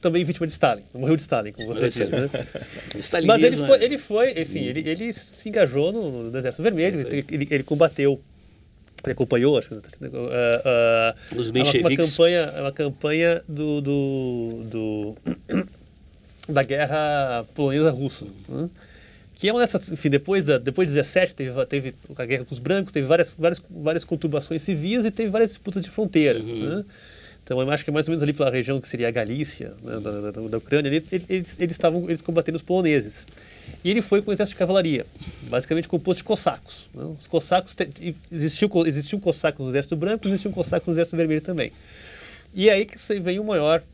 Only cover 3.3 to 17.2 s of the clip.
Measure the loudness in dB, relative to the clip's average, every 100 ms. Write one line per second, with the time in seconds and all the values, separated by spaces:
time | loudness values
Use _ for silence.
3.3 | 8 6 4 6 6 6 -2 -2 2 2
4.3 | 0 -6 -4 -4 -4 -4 -4 -6 -10 -14
5.3 | -14 -4 2 2 4 0 -2 -4 -6 -6
6.3 | -4 -6 0 0 2 0 0 -4 -4 -4
7.3 | -6 -2 -2 0 2 2 4 2 2 -6
8.3 | -20 -20 -20 -20 -20 -20 -10 -6 -2 2
9.3 | 4 4 2 0 -14 -16 -14 -12 -8 -4
10.3 | 0 2 2 4 4 4 4 2 -2 -8
11.3 | -6 -2 2 4 4 4 4 2 6 6
12.3 | 6 0 -4 -6 -2 -4 -2 -2 2 2
13.3 | 2 -4 -6 -2 -2 0 0 0 -2 -4
14.3 | -4 -6 -8 -8 -6 -4 -4 -6 -8 -8
15.3 | -8 -4 -4 -4 -12 -20 -20 -20 -20 -20
16.3 | -20 -2 0 0 0 0 0 0 0